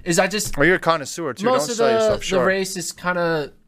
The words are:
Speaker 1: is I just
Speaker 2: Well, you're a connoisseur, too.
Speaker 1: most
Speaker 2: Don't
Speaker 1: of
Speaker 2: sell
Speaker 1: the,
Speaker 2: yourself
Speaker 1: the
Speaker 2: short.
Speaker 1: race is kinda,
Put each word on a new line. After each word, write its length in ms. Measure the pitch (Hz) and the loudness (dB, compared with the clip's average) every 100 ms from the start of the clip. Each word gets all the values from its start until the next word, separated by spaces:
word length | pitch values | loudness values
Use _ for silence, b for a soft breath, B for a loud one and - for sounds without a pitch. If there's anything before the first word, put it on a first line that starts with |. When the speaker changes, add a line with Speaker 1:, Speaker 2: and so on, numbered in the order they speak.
Speaker 1:
is 140 | - 165 | -2 0
I 80 | 185 | 0
just 280 | 208 - - | 0 -4 2
Speaker 2:
Well, 80 | 147 | 4
you're 100 | 185 | 4
a 20 | |
connoisseur, 540 | - 165 135 - 160 | 2 0 -2 -8 -8
too. 140 | 120 208 | -2 0
Speaker 1:
most 160 | 262 | 0
Speaker 2:
Don't 80 | 285 | 0
Speaker 1:
of 60 | 226 | 0
Speaker 2:
sell 100 | 226 | 2
Speaker 1:
the, 60 | |
Speaker 2:
yourself 240 | 226 220 208 | 2 2 0
Speaker 1:
the 40 | 190 | 0
Speaker 2:
short. 200 | 185 180 | 0 2
Speaker 1:
race 300 | 190 190 190 | 0 -2 -6
is 160 | 165 | -10
kinda, 600 | - 175 175 170 165 139 - | -6 -4 0 0 -2 -4 -10